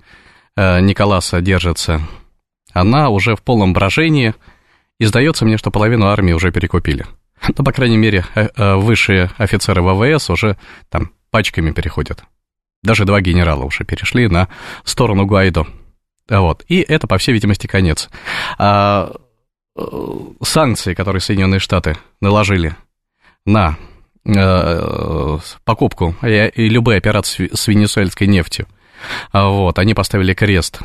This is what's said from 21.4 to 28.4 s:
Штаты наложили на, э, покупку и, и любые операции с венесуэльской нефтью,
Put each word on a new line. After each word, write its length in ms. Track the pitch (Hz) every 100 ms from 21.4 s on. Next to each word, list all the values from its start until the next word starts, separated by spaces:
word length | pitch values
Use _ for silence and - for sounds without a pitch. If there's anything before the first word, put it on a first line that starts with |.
| 95 95
Штаты 380 | - 92 80 82 - -
наложили 560 | 98 104 101 95 80 76 _ _ _ _ _ _
на, 340 | - 104 87 76 - - _ _ -
э, 1120 | 101 95 92 82 85 76 73 73 78 69 78 - -
покупку 500 | - 113 123 - 85 87
и, 300 | 120 104 107
и 140 | - 110
любые 300 | 117 117 101
операции 520 | 107 104 - - 92
с 140 | - -
венесуэльской 600 | 104 104 - 95 - 101
нефтью, 400 | 95